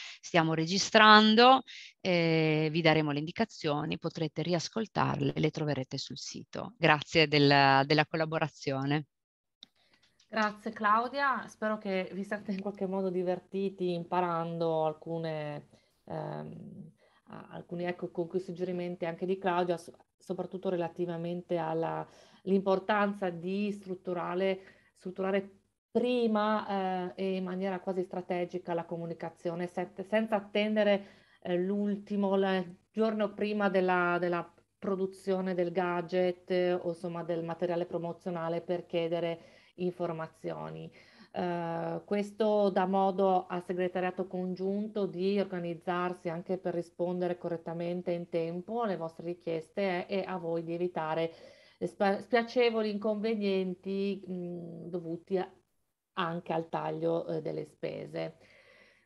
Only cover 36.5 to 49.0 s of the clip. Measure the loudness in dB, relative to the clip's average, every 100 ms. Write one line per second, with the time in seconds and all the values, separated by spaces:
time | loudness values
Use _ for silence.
36.5 | 0 2 0 -2 -6 -6 -8 -4 -4 -4
37.5 | -4 -2 -2 -2 -4 -6 -6 -6 -4 -2
38.5 | -4 -2 -6 -2 -2 0 0 -2 -4 -10
39.5 | -20 _ -4 -4 -2 -4 -4 -8 -10 -10
40.5 | -8 -8 -10 -14 -16 -20 -20 -12 -4 -2
41.5 | -2 -2 -4 -4 -6 -4 -2 -2 0 2
42.5 | 4 4 4 2 4 2 4 4 4 0
43.5 | -6 -4 -2 0 0 -2 -2 -6 -4 -4
44.5 | -4 -2 -2 -4 -2 -4 0 0 0 0
45.5 | -2 -6 -6 -4 -2 -2 -2 -4 -6 -4
46.5 | -4 -2 -4 -6 _ -2 0 -2 -2 -4
47.5 | -6 -6 -6 -4 -4 -2 -4 -2 -2 -2
48.5 | -4 -6 -4 -2 -2